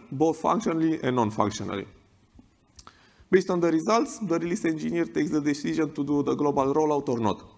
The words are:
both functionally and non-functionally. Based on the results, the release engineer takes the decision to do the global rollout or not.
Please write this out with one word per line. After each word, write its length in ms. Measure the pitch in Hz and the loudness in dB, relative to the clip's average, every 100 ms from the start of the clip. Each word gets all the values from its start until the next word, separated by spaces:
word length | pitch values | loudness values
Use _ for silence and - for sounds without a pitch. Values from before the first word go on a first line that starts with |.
| - | -8
both 300 | 135 160 160 | 0 0 2
functionally 580 | 160 175 185 165 160 156 | 0 0 0 0 0 0
and 140 | 135 127 | 0 2
non-functionally. 680 | 107 107 107 104 98 98 98 - _ _ _ - - _ _ - - - _ _ _ | 2 2 0 -2 -6 -8 -10 -16 _ _ _ -20 -20 _ _ -20 -20 -20 _ _ _
Based 200 | 190 185 | 2 2
on 100 | 180 | 0
the 100 | 170 | 2
results, 480 | 160 175 226 254 - | 2 2 2 0 -4
the 200 | 196 165 | -2 -2
release 240 | 170 175 | -2 -2
engineer 400 | 170 156 156 170 | -2 -2 -2 -2
takes 280 | 165 156 151 | -2 -2 0
the 100 | 151 | 0
decision 520 | 147 143 165 160 151 | 0 -2 -2 -2 -2
to 120 | - 143 | -2 -2
do 180 | 143 | 0
the 120 | 139 123 | 0 0
global 380 | 147 139 135 | 0 2 2
rollout 360 | 147 156 147 143 | 2 2 0 -2
or 100 | 120 | 0
not. 240 | 107 90 - | 0 -2 -8